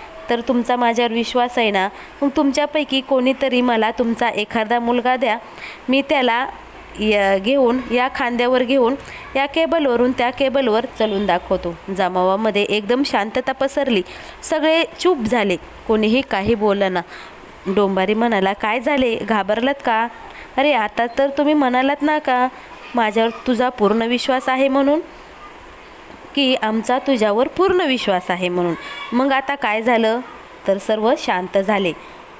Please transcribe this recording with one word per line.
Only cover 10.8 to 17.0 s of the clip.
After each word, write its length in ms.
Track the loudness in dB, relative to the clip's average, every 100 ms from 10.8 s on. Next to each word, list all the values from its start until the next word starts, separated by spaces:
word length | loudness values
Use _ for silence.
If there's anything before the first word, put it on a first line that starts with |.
| -2 -2
चलून 280 | -2 0 0
दाखवतो." 480 | 0 0 -2 -4 -8 -6 -2
जमावामध्ये 640 | 0 2 2 2 0 0
एकदम 400 | 0 0 0 0
शांतता 500 | 0 -2 -2 -2 -4
पसरली, 500 | -2 -2 0 0 0 -2 -10 -18 -12
सगळे 420 | -4 0 4 2 0 0
चूप 180 | 0 2
झाले, 380 | 0 0 0 -2 -6 -8 -2
कोणीही 320 | 2 2 2
काही 340 | 0 -2 0
बोललं 380 | 2 2 2 0
ना. 80 | -2